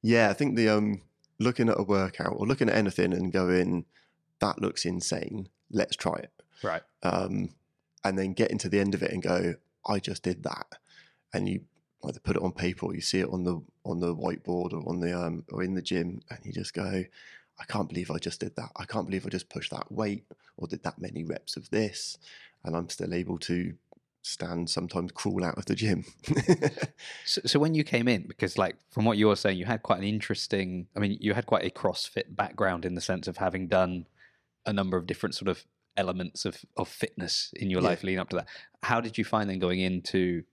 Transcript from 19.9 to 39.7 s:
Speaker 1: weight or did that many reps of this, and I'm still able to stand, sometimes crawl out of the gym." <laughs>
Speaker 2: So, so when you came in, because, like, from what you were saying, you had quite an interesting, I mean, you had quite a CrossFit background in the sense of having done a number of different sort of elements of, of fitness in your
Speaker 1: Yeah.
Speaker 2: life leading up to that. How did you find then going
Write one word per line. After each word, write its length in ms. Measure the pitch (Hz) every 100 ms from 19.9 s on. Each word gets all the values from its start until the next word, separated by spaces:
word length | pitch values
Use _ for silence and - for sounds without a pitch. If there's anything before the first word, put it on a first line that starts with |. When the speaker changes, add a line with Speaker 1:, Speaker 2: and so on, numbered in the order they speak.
Speaker 1:
weight 320 | - 107 101 _ - _ -
or 100 | 80
did 160 | 80
that 140 | - -
many 240 | 92 -
reps 320 | 82 80 - -
of 120 | -
this, 460 | 104 107 - - - - - - _
and 100 | - 82
I'm 120 | 87
still 240 | - 90
able 240 | 87 90 85
to 340 | - 87 90 - _ - _ _
stand, 460 | - - 87 85 85
sometimes 420 | - 90 90 87
crawl 320 | - 104 95
out 140 | 87 -
of 80 | -
the 80 |
gym." 300 | - 107 90 - - -
<laughs> 180 | 143 - 175 - - - - - -
Speaker 2:
So, 160 | - -
so 140 | - 147
when 160 | 151
you 80 | 156
came 220 | 147 120 120
in, 140 | 107 -
because, 280 | - 98 -
like, 200 | 92 - _
from 140 | -
what 140 | 110 104
you 80 | 107
were 100 | 101
saying, 220 | 104 92
you 60 |
had 180 | 92 110
quite 160 | - 92
an 60 | 98
interesting, 800 | 107 - 101 - 101 92 90 90 -
I 40 |
mean, 180 | 101 101
you 140 | 104
had 120 | 104 -
quite 180 | 110
a 60 | 95
CrossFit 680 | - 98 87 - - - -
background 480 | 104 - 95 87
in 100 | 90
the 60 | 87
sense 260 | - 92 92
of 100 | 87
having 280 | 95 90 90
done 400 | 92 92 90 85 _ - _ _ _
a 80 | -
number 240 | 101 95 92
of 100 | 87
different 280 | 90 104
sort 140 | - 95
of 160 | 90 - _ _ -
elements 480 | 92 92 90 -
of, 140 | 104 - - -
of 120 | 92
fitness 640 | - - - 90 - - -
in 120 | 98
your 120 | 92
Speaker 1:
Yeah. 60 | 90
Speaker 2:
life 160 | 87
leading 160 | 95 92
up 80 | -
to 60 | 92
that. 120 | 85 - - _
How 160 | - 117
did 180 | 117 110
you 60 |
find 260 | 104 110 101
then 80 | 95
going 220 | 90